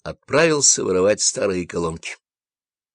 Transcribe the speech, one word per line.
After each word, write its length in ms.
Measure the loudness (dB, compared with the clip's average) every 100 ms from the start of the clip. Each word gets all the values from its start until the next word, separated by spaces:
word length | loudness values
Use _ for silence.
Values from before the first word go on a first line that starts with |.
отправился 840 | -14 -14 -2 2 4 4 2 2
воровать 360 | 0 2 2 2
старые 460 | -2 -2 -2 -2 -4
колонки. 500 | -4 -4 -6 -12 -16 _ _ _ _ _ _ _